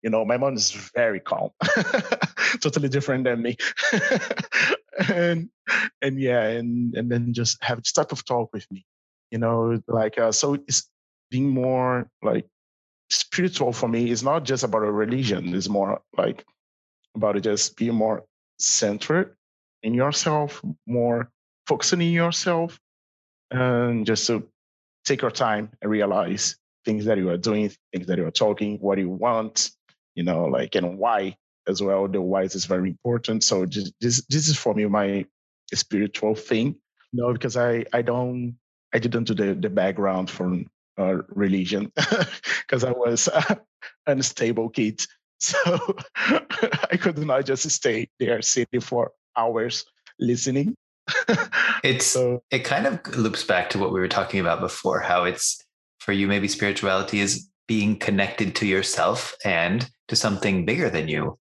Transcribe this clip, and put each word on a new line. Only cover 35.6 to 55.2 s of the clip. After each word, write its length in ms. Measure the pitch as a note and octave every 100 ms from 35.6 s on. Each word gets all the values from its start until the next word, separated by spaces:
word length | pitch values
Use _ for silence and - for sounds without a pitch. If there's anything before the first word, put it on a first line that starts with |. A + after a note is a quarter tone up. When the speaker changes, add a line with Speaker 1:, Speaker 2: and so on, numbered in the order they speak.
| -
Speaker 1:
spiritual 600 | G2+ - G#2 G#2 - G#2+
thing, 340 | G#2+ - A2 B2+ - _ _ _
you 100 | B2
know, 120 | A#2+
because 240 | A#2 C3 B2
I, 260 | A#2+ A#2 A2+
I 100 | A#2+
don't, 560 | A#2+ A#2+ B2+ B2 A#2+ A#2+ _ _ _
I 60 | A#2
didn't 260 | A#2+ A#2+ A2+
do 80 |
the, 200 | G#2 G2+
the 160 | F#2+ F#2+
background 600 | G2 F#2+ F#2+ G2 F#2 F#2
from, 380 | - F2+ F2+ - _ _ -
uh, 200 | F#2+ F#2 -
religion 640 | - G2+ F#2+ F2+ G2+ G#2 - C#3+ A3 F3
<laughs> 380 | - - - -
'cause 160 | C3 B2+
I 60 |
was, 360 | B2 A#2+ A#2 -
uh, 280 | D#3+ - G#3 - _
<laughs> 280 | - _ -
unstable 600 | C3+ C3 - A#2 A2+ A2+
kid. 360 | - A2 A2 -
<laughs> 40 | _ _ _
So 200 | - C#5+ B4+ C5 A#4+ G4 - -
<laughs> 20 | - C#4+ - - - - -
I 60 | F#3
could 180 | F#3+ D3+
not 260 | D3+ C3 C3
just 240 | C3+ D#3+
stay 380 | - C3 A2 A#2+ _
there 220 | A#2 A#2
sitting 380 | A2 - A#2 B2
for 320 | - A#2+ - _ _ -
hours 480 | A#2 A2+ A#2+ A#2 - _ - _
listening. 540 | A#2+ A#2+ - C3 D#3+ C4 _ _ -
<laughs> 760 | - - A#3 A#4+ - - -
Speaker 2:
It's, 220 | - C3 -
Speaker 1:
So 340 | C3 B2 B2 _
Speaker 2:
it 100 | C3 -
kind 220 | C#3+ C3+
of 180 | C3+ - -
loops 280 | A2 F#2
back 260 | - F#2 F2+
to 60 | G2
what 120 | F#2+
we 60 | F#2+
were 80 | F#2
talking 320 | - F#2 G2
about 220 | E2+ E2
before, 380 | F2 - F#2 F2+
how 240 | F2 F2+